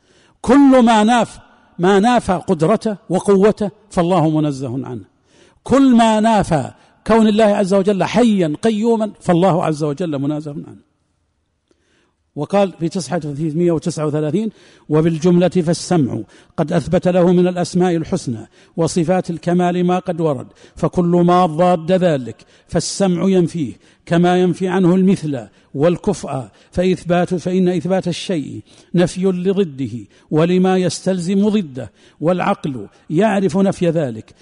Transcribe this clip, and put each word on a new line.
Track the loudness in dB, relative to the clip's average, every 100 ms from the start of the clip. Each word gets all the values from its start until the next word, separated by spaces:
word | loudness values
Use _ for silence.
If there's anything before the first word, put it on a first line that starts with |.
| _ _ _ _
كل | 2 6 6 6
ما | 6 4
ناف-، | 4 2 0 -6 -20 _ _ -4
ما | 2 4
نافى | 4 2 0
قدرته | -4 -2 0 0 0 -2 -6 -4
وقوته | -4 2 4 4 2 -4 -8 _
فالله | -2 0 2 2
منزه | 0 -2 -4 -8 -8 -10
عنه، | -12 -16 _ _ _ _ _
كل | 0 4 6 6
ما | 4 4
نافى | 2 2 2 -2 -4 -12 _ _ 0
كون | 4 4
الله | 4 2
عز | 2 2
وجل | 2 2 0
حياً | 0 2 2 2 0 0
قيوماً | -2 0 0 0 -2 -6
فالله | 0 2 2 2 0
عز | -2
وجل | -4 -4 -6 -4
منزه | -4 -4 -8
عنه. | -12 -16 -20 _ _ _ _ _ _ _ _ _ _ _ _ _ _ _ -10
وقال | -2 0 0 -2
في | -6 -6
صفحة | -6 -6
ثلاثمائة | -6 -6 -4 -2 0
وتسعة | 0 -4 -4 -4
وثلاثين: | -2 -2 -2 -4 -10 -20 _ -2
"وبالجملة | 0 0 0 2 4 2
فالسمع | 0 -2 -2 -2 0 0 -4 -10 _ _ -6
قد | -2
أثبت | -2 -2 -2 0
له | 2 4
من | 4 2
الأسماء | 0 -4 0 0 0
الحسنى | -4 -6 -6 -10 -12 _ _ -4
وصفات | -2 -2 0 -2 -2
الكمال | -6 -2 0 0 0
ما | 0 -2
قد | -4 -4
ورد، | -2 -4 -8 _ -20 -6
فكل | -4 0 0
ما | 2 4 4 2
ضاد | 2 0 0 0
ذلك | 0 2 0 -4 -14 _ _ -6
فالسمع | -4 -4 -2 0 0 2
ينفيه | 2 0 -2 -8 -10 _ _ -2
كما | 2 2 2
ينفي | 0 0 -2
عنه | 0 2 4
المثل | 2 0 -2 -8 -10 _ _
والكفء، | -2 0 0 -4 -6 -6 -10 -12 _ _
فإثبات، | -2 0 -2 -2 -2 0 -4
فإن | -2 0 0
إثبات | 0 -2 -2 -2
الشيء | -6 -6 -6 -6 -12 -18 _ _ 0
نفي | 0 0 -2
لضده | -2 -2 -2 -2 -4 -8 -10 -16 _ -4
ولما | 0 2 2 2 2
يستلزم | 0 -4 -4 -4 -2 0 2
ضده، | 0 -4 -10 -14 _ _ -6
والعقل | -2 -2 -2 -2 -4 -8 -12 _ -4
يعرف | 0 2 2 0 0
نفي | 0 0 -2
ذلك | 0 -2 -6 -14 _